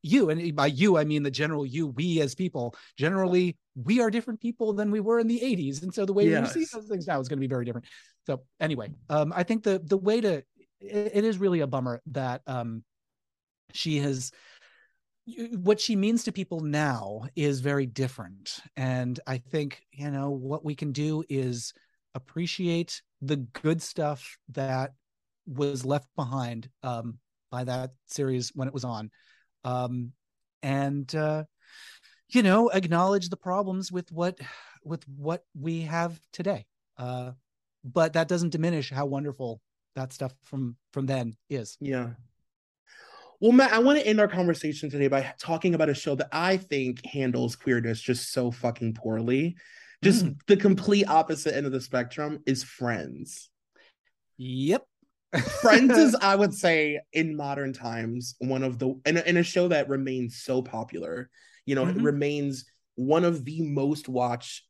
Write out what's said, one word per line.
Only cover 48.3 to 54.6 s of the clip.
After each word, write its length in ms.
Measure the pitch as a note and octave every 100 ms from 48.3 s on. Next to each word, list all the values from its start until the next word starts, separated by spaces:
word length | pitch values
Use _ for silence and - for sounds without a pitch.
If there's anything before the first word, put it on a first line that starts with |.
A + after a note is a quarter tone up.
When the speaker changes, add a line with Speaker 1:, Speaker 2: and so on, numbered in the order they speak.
Speaker 2:
so 180 | - B2
fucking 440 | A#2+ A#2+ A#2 A#2
poorly. 600 | A2+ A2 A2 A#2 C3+ E3 E3+ - - - -
Just 240 | G3 A3+ F3
Speaker 1:
Mm. 120 | - -
Speaker 2:
the 100 | G3+
complete 520 | G3+ F#3+ - G3+ F#3+
opposite 480 | D#3 D#3+ D3+ D#3 C#3+
end 100 | C#3+
of 60 |
the 80 | C3
spectrum 600 | B2 B2+ A#2+ - D3+ D3+ D3
is 180 | C3+
Friends. 840 | - - B2 G#2+ C#2+ C2 - - - _ _ _ _ _ _ _ _ -
Speaker 1:
Yep. 500 | B2+ B2+